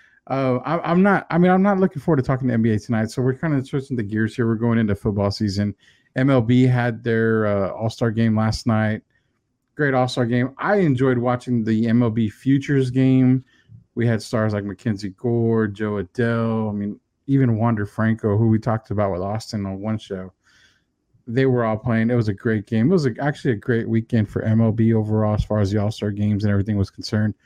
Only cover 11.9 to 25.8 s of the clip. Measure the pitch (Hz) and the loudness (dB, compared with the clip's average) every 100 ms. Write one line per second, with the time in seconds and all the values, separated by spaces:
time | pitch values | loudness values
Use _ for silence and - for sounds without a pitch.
11.9 | 117 120 113 107 - 131 139 143 139 127 | 2 2 0 -4 -2 0 0 2 0 0
12.9 | 127 131 131 127 131 - _ _ - _ | 0 2 4 4 2 -2 _ _ -20 _
13.9 | 120 117 110 - 113 110 104 101 95 117 | -2 0 -2 -2 -2 0 -2 -6 -8 -6
14.9 | 101 104 95 123 117 113 113 107 101 107 | -6 -8 -8 -4 0 0 0 -2 -4 -6
15.9 | 104 92 - 117 117 113 110 107 104 101 | -6 -6 -4 -2 0 -2 -2 -4 -6 -8
16.9 | - _ _ - 139 127 107 117 107 101 | -10 _ _ -2 2 2 2 0 0 -4
17.9 | - 110 110 110 101 113 110 123 110 - | -2 -2 0 0 2 2 2 0 -4 -4
18.9 | 104 98 90 98 110 - 104 98 95 107 | -4 -2 -2 -6 -8 -8 -8 -8 -8 -6
19.9 | 104 - 95 92 _ _ _ _ _ _ | -8 -8 -12 -12 _ _ _ _ _ _
20.9 | _ _ _ - 117 135 123 113 110 123 | _ _ _ -6 0 2 2 0 -2 0
21.9 | 113 113 123 107 95 117 107 - 110 135 | 0 2 2 0 -2 -2 -2 0 0 2
22.9 | 190 135 - 143 147 147 101 - 113 104 | 2 0 -2 -4 -2 -4 -2 0 -2 0
23.9 | 113 110 117 104 95 110 110 113 110 113 | -2 0 0 0 -2 0 2 2 2 2
24.9 | 110 107 107 107 107 - 107 95 104 | 2 0 0 0 0 0 0 0 0